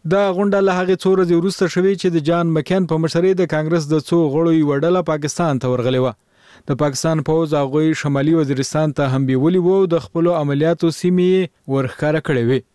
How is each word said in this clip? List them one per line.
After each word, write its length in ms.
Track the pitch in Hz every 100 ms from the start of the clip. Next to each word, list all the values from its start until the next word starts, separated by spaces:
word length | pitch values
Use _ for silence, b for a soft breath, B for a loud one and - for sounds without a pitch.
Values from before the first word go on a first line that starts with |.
| 160
دا 100 | 196 202 180
غونډه 260 | 202 196 196
له 80 | 180
هغې 160 | 185 185
څو 100 | 190 185
ورځې 200 | 175 170
وروسته 320 | 185 - 180 -
شوې 180 | 190 196
چې 140 | 185 170
د 100 | 147
جان 240 | 170 170 156
مکین 280 | - 185 170
په 100 | 160
مشرۍ 300 | 160 170 185 185
د 100 | 175 156
کانګرس 340 | 156 170 147
د 140 | 156 -
څو 140 | 170 156 143
غړو 200 | 170 160
یوه 180 | 147 139 165
ډله 180 | 185 165
پاکستان 500 | 156 143 - 170 135 127
ته 80 | 123
ورغلې 260 | 120 127 127
وه. 80 | 107 b b b b -
د 80 | 135 147
پاکستان 400 | 135 160 156 143
پوځ 280 | 160 160 147 139
هغوی 340 | 147 160 156 151
شمالي 340 | 139 147 165
وزیرستان 560 | 143 135 135 151 156 143
ته 100 | 139 131
هم 140 | 135
بیولي 300 | 131 151 185 175
وو 100 | 190
او 100 | 190 165
د 100 | -
خپلو 320 | 170 170 170
عملیاتو 560 | 143 143 160 170 165 147
سیمې 280 | 180 180 180 185
یې 400 | 180 _ - 135
ورښکاره 500 | 127 - 151 156 -
کړې 120 | 135 117
وې. 180 | 131 -